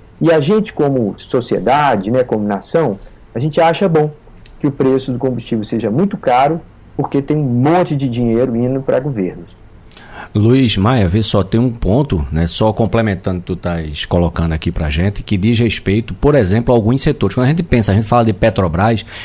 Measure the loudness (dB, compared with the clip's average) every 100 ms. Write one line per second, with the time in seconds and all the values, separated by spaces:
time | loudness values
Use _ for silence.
0 | -20 -2 2 4 4 0 0 -2 0 0
1 | -2 -6 -4 -4 -2 -2 2 2 2 0
2 | 0 -2 0 -2 -2 -4 -2 0 0 -4
3 | -12 -20 -12 -4 -2 2 2 2 2 2
4 | 0 -4 -20 -20 -20 -4 -4 0 0 0
5 | -2 -4 -4 -4 -4 -4 -4 -4 -2 0
6 | -2 -2 0 2 2 0 -8 -20 -12 -8
7 | -2 -2 0 -2 0 2 2 2 2 0
8 | -2 0 0 2 0 0 -2 -2 -2 -2
9 | -2 -4 -4 -6 -16 -20 -20 -20 -20 -20
10 | -20 -18 -4 2 4 4 4 2 2 2
11 | 2 0 0 0 0 0 0 -2 0 0
12 | 0 -2 -2 -2 -2 0 0 0 0 0
13 | 0 -2 -4 -6 -6 -6 -4 -4 -6 -8
14 | -2 0 0 0 -2 -2 -4 -4 -2 0
15 | -2 -2 -4 0 2 2 0 -2 -2 -2
16 | -2 -2 2 4 2 2 2 2 2 2
17 | 0 0 -2 0 0 0 0 0 2 2
18 | 2 2 2 2 0 2 0 0 0 0
19 | -6 -16